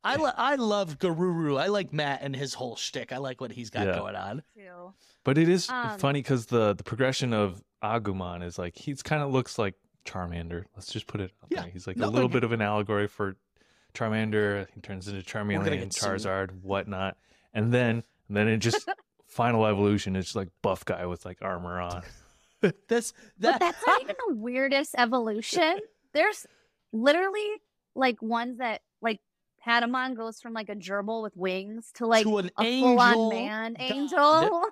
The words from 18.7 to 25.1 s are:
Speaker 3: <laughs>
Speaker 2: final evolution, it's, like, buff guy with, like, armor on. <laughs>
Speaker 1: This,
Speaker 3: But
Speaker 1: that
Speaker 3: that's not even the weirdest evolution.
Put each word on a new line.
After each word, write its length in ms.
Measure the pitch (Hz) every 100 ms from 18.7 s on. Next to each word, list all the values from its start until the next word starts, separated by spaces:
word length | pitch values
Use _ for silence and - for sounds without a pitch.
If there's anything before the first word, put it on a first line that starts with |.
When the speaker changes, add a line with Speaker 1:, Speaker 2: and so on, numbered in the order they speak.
| 415 -
Speaker 3:
<laughs> 400 | 392 _ _ _
Speaker 2:
final 380 | - 120 117 107
evolution, 500 | 101 104 104 98 95
it's, 200 | 90 -
like, 140 | 92 _
buff 240 | 104 92 -
guy 200 | 87 90
with, 200 | 90 90
like, 140 | 92
armor 380 | 95 90 87 90
on. 240 | 87 87 -
<laughs> 60 | - _ _ _ _ 196 - _
Speaker 1:
This, 240 | 233 226 - - _
Speaker 3:
But 120 | 220
Speaker 1:
that 80 | 392
Speaker 3:
that's 260 | 349 - 427
not 140 | 415
even 140 | 554 571 480
the 80 | 233
weirdest 580 | 233 254 269 269 302 254
evolution. 840 | 240